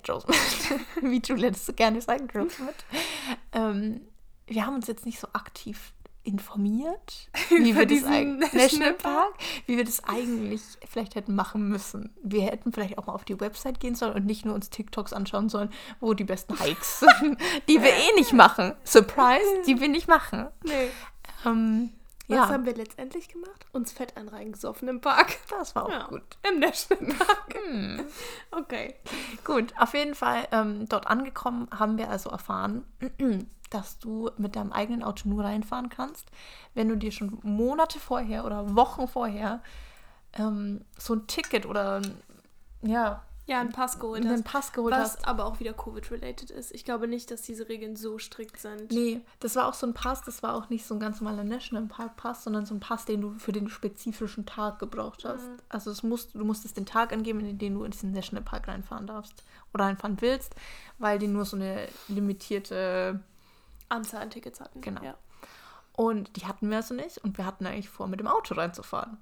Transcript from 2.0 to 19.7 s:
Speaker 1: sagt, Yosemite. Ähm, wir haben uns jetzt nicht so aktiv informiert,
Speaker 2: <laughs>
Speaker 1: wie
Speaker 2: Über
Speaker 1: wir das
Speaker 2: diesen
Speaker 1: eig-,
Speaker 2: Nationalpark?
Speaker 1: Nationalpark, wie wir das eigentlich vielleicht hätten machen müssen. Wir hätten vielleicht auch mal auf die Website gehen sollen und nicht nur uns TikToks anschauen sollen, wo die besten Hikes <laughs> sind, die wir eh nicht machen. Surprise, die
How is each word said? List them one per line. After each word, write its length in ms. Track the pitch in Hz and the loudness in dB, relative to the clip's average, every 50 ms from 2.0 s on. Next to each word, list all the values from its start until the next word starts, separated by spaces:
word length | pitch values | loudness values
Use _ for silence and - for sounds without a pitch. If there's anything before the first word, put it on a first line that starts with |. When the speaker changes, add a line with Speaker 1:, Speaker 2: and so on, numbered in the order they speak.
Speaker 1:
sagt, 300 | 233 - 240 277 269 233 - | 0 0 -2 -2 -2 -4 -2
Yosemite. 400 | 214 202 349 - - 262 277 - - - - - 311 339 - - - - 262 240 - - - | -2 -2 -2 -4 -6 -10 -10 -10 -12 -10 -6 -4 -4 -4 -4 -6 -6 -6 -8 -8 -8 -8 -4
Ähm, 500 | - 226 220 220 208 202 208 214 226 233 - - - - - - - - - | -2 0 0 0 0 0 -2 -4 -4 -6 -10 -16 -20 -20 -20 -20 -20 -16 -10
wir 200 | - 226 220 208 | -4 -2 -2 0
haben 80 | 254 277 | 0 -2
uns 120 | 262 226 | -4 -4
jetzt 200 | - 220 - - | -4 -6 -6 -8
nicht 120 | 240 233 - | -10 -8 -8
so 80 | - - | -8 -8
aktiv 600 | - 208 - - - - - 214 214 - - - - - - - - - | -8 -8 -8 -10 -14 -14 -12 -12 -12 -12 -14 -16 -20 -20 -20 -20 -20 -10
informiert, 1040 | - - 196 196 - - - 208 202 202 214 233 285 320 359 - - - - - - - - - | -4 -4 -2 -2 -4 -4 -2 0 2 2 2 2 0 -2 -4 -6 -8 -12 -14 -14 -14 -8 -6 -4
Speaker 2:
<laughs> 100 | - - | 4 8
Speaker 1:
wie 200 | 339 339 240 233 | 8 8 10 8
Speaker 2:
Über 100 | 208 320 | 8 8
Speaker 1:
wir 60 | 294 | 8
das 20 | - | 8
Speaker 2:
diesen 200 | 294 285 262 269 | 6 6 6 4
Speaker 1:
eig-, 120 | 294 - - 285 277 262 | 4 4 4 2 2 2
Speaker 2:
Nationalpark? 160 | 320 294 - | 2 4 8
Speaker 1:
Nationalpark, 800 | 247 254 269 311 294 302 285 349 359 - 285 285 311 359 415 403 - - - - - - | 8 8 8 8 6 4 4 2 2 0 0 2 4 2 2 0 -4 -8 -8 -8 -6 -2
wie 100 | - 240 | 0 2
wir 80 | 240 240 | 2 2
das 200 | 226 226 - - | 2 -2 -2 -2
eigentlich 580 | - 208 233 247 240 240 226 214 202 214 214 - - - - - - | -2 -2 -2 0 -2 -2 -2 -2 -4 -4 -6 -8 -12 -18 -20 -16 -8
vielleicht 280 | - 233 220 196 - | -6 -6 -6 -4 -6
hätten 180 | 214 202 - 196 | -6 -2 0 0
machen 340 | 202 185 - - 214 208 202 | 0 0 0 -2 -2 0 0
müssen. 460 | 208 196 202 - - 208 208 - - - | 0 -2 -4 -8 -10 -10 -10 -12 -12 -10
Wir 200 | - 196 202 214 190 | -6 -2 0 2 2
hätten 280 | 208 - 214 - 240 | 2 0 -2 -2 -2
vielleicht 240 | - 226 208 190 202 | -2 -2 -2 -4 -4
auch 100 | - - | -8 -8
mal 60 | - | -6
auf 120 | 190 196 - | -8 -6 -6
die 120 | - 196 - | -6 -6 -4
Website 380 | 208 214 208 - - 262 254 - | -4 -6 -6 -6 -6 -4 -4 -2
gehen 160 | - 247 240 | -2 -2 -2
sollen 200 | 233 240 220 208 | -2 -2 -2 0
und 100 | 202 196 | 0 0
nicht 220 | 208 214 208 - | 0 0 -2 -2
nur 80 | 220 208 | -2 -2
uns 160 | 202 196 - | -4 -4 -6
TikToks 420 | - - 208 - - 220 196 - | -8 -10 -8 -6 -6 -6 -6 -6
anschauen 380 | - 202 196 - - 202 208 214 | -6 -6 -4 -2 0 0 0 0
sollen, 200 | - 202 202 202 - - - - 220 - | 0 0 -2 -4 -6 -10 -14 -14 -8 -2
wo 140 | - 220 220 | 0 2 2
die 100 | 196 202 | 2 0
besten 340 | 202 185 185 - - 170 - | -2 -2 -4 -4 -4 -2 0
Hikes 420 | 160 147 165 - - - - - | 0 0 0 0 -2 -6 0 10
<laughs> 200 | 262 339 659 - | 12 12 12 12
sind, 180 | 294 302 269 - - 349 330 285 - - | 8 2 2 2 0 0 0 2 6 8
die 140 | 302 269 | 8 10
wir 80 | 226 269 | 10 10
eh 240 | - - 285 392 440 | 8 8 8 8 8
nicht 160 | 381 285 - | 8 8 10
machen. 420 | - 233 190 - - - 180 185 - - - | 12 12 12 12 12 8 0 0 -2 -4 4
Surprise, 600 | - - 226 214 - - 294 262 247 254 302 415 403 392 381 359 | 10 10 10 10 10 8 6 8 8 8 8 6 4 4 4 4
die 140 | 339 | 4